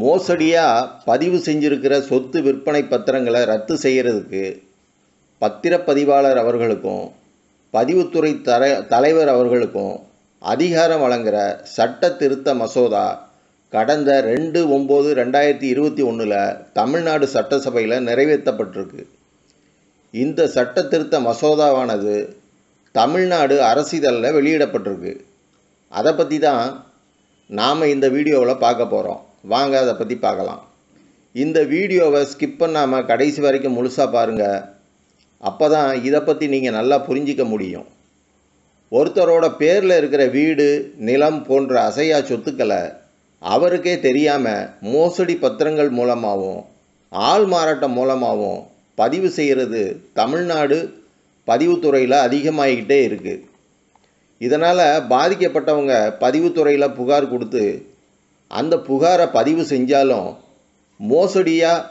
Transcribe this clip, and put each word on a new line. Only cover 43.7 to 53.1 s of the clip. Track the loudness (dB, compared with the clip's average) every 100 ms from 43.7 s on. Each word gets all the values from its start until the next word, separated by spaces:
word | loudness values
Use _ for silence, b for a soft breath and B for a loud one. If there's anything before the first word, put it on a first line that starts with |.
| 0 -2 -2
தெரியாம | 0 2 2 0 -2 -4 -8 -12
மோசடி | -4 0 0 0 -2 -2
பத்திரங்கள் | -2 -2 -2 0 0
மூலமாகவும் | 0 -2 -2 -2 -4 -6 -8 -14 _ _ _ _
ஆள் | -4 0 2 2
மாறாட்டம் | 0 0 -2 -2
மூலமாகவும் | -2 -2 -2 -2 -2 -4 -8 -12 _ _
பதிவு | -2 -2 0 -2
செய்கிறது | 0 0 0 -2 -4 -4 -6 -8
தமிழ்நாடு | -4 -2 -2 -2 -2 0 -2 -4 -12 _ _ _ _ -2
பதிவுத்துறையில | 0 2 0 2 2 2 2
அதிகமாகிக்கிட்டே | 2 0 -2 0 0 0 2 2
இருக்கு. | 2